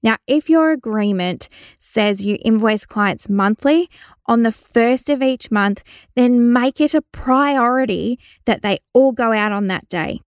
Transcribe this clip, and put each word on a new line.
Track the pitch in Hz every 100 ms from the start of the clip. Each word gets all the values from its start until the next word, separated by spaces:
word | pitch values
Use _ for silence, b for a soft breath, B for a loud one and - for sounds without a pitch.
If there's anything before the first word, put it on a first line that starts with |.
Now, | 220 220 -
if | 294 302
your | 320 320
agreement | 311 233 214 208 196 180 180 - B B B
says | - - 208 196
you | 196 208 -
invoice | 220 220 214 -
clients | - 202 - -
monthly | 196 196 220 277 311 349 b b b -
on | 233
the | 226
first | 220 - - 233 254 -
of | 285
each | 262 254 -
month, | 214 202 202 B B B -
then | 247 247 240
make | 240 247 -
it | 302
a | 311
priority | - - - 262 285 277 240 254 262 180 180 247 b b -
that | 220
they | 208 196 _
all | 240 269
go | 233 233
out | 214 208
on | 202 202
that | 185 -
day. | 175 156 - _